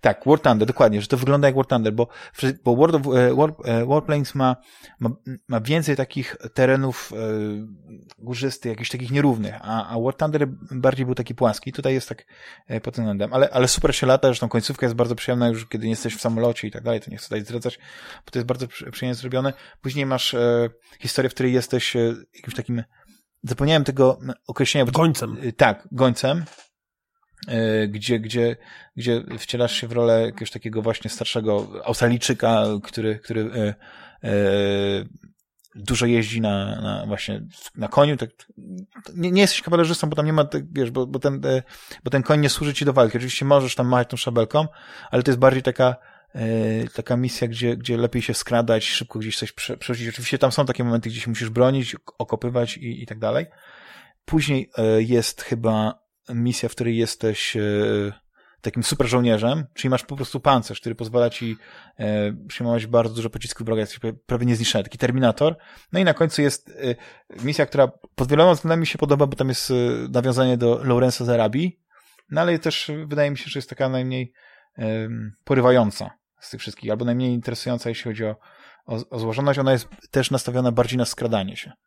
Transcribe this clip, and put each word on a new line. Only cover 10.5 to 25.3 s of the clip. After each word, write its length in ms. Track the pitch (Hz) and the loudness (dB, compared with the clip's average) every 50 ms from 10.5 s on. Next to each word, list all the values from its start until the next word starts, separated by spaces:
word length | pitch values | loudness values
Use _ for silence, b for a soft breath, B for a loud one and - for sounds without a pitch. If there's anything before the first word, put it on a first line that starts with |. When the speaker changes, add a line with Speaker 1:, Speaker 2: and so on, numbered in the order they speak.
| 131 - - - | -2 -12 -14 -12
Speaker 1:
bardziej 360 | 139 127 123 135 131 135 131 | -10 2 2 2 2 2 -2
był 80 | 123 127 | -2 -2
taki 200 | - 120 - 120 | -4 -4 -8 -2
płaski, 380 | - 127 117 107 - - 139 127 | 2 2 2 2 0 -8 -12 -10
tutaj 220 | - 143 131 135 | -4 -2 0 0
jest 140 | 131 - - | 0 -2 -6
tak, 180 | 143 - - B B B B B B B B | -12 -14 -14 B B B B B B B B
e, 140 | _ 123 110 | _ -8 -6
pod 140 | - - 120 | -6 -6 -6
tym 100 | - 113 | -4 -4
względem, 280 | 110 101 98 101 110 120 | -2 -2 -2 -4 -2 2
ale, 180 | 127 139 143 | 2 2 4
ale 180 | - 131 127 123 | 4 2 2 2
super 280 | - - - 139 131 | 2 2 2 0 2
się 100 | - - | 2 4
lata, 220 | 127 131 135 - 135 | 4 4 6 6 2
zresztą 200 | 123 - - 117 | 2 2 -4 0
końcówka 380 | - 117 110 - 120 - - | 0 0 -2 -2 -4 -2 -2
jest 100 | 123 117 | -2 0
bardzo 180 | 120 120 117 120 | 0 0 0 0
przyjemna, 340 | 117 - - 123 123 120 120 | -6 -2 -2 0 2 2 2
już 180 | 117 113 113 | 0 -2 -6
kiedy 180 | - - 110 110 | -8 -8 -6 -2
nie 60 | 113 | -2
jesteś 260 | 113 110 - 117 110 | -4 -2 -4 -8 -8
w 40 | - | -4
samolocie 480 | - 120 113 113 117 120 117 - - 110 | -4 -2 0 2 2 0 0 0 -6 -10
i 20 | |
tak 120 | 101 113 113 | -10 -8 -4
dalej, 180 | 117 117 113 | -2 -2 -2
to 100 | - - | -4 -8
nie 60 | 110 | -14
chcę 100 | 107 - | -14 -12
tutaj 140 | - - 110 | -8 -8 -8
zdradzać, 380 | 104 104 117 120 113 127 - B B B B B B B B B B | -8 -6 -10 -6 -6 -6 -8 B B B B B B B B B B
bo 60 | - | -10
to 80 | - 127 | -6 -6
jest 80 | 120 | -4
bardzo 220 | 120 127 127 131 117 | -4 -4 -6 -6 -10
przy-, 220 | - - - 123 | -10 -16 -16 -14
przyjemnie 240 | 120 - - 127 123 | -10 -8 -6 -6 -6
zrobione. 380 | 117 127 127 127 127 131 139 135 B B B B B | -6 -8 -6 -4 -2 -2 -2 -4 B B B B B
Później 260 | _ 135 131 147 139 | _ -8 -4 -4 -2
masz, 280 | 135 131 123 - - - | -2 -2 -2 -2 -2 0
e, 340 | 123 120 120 120 120 120 117 117 _ b b b b | 2 2 2 4 2 0 0 -4 _ b b b b
historię, 280 | - 123 - - 131 127 | -8 -4 -2 0 -2 -2
w 60 | - | -2
której 180 | - 131 127 123 | 0 0 2 2
jesteś, 440 | 123 120 - - 123 - - - | 2 0 0 -2 -2 -2 -2 0
e, 180 | 123 117 117 117 113 - _ _ | 0 0 0 -2 -4 -12 _ _
jakimś 200 | - - - - | -16 -14 -12 -10
takim, 260 | - - - 120 117 117 _ b b b b b b b _ _ _ - | -10 -6 -4 -4 -6 -6 _ b b b b b b b _ _ _ -8
zapomniałem 420 | 113 120 - 139 147 160 156 139 | -8 -2 0 2 4 4 4 2
tego 340 | 139 135 135 135 127 - - - 131 123 _ _ | 0 2 4 4 4 4 2 -4 -12 -14 _ _
określenia, 400 | - 123 - 139 - - 147 131 | -14 -2 -2 0 0 2 2 2
bo 60 | 120 131 | 2 4
Speaker 2:
Gońcem. 440 | 147 165 165 151 - - 113 | 4 4 4 2 0 -4 -6